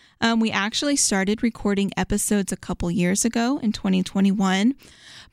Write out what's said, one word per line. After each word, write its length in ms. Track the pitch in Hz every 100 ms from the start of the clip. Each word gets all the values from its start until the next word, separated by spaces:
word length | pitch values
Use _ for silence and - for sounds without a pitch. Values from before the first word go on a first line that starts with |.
| - -
Um, 160 | 226 233
we 120 | 220
actually 440 | - 202 - 294 285
started 480 | - 196 190 214
recording 480 | 240 - 202 196 196 -
episodes 560 | 185 208 - 208 190
a 40 | 185
couple 320 | - 185 175
years 360 | 170 175 196 240
ago 340 | 226 240 285
in 120 | 220
twenty 280 | - 196 185
twenty-one, 720 | 180 196 196 196 190 190 220 277 - - - - -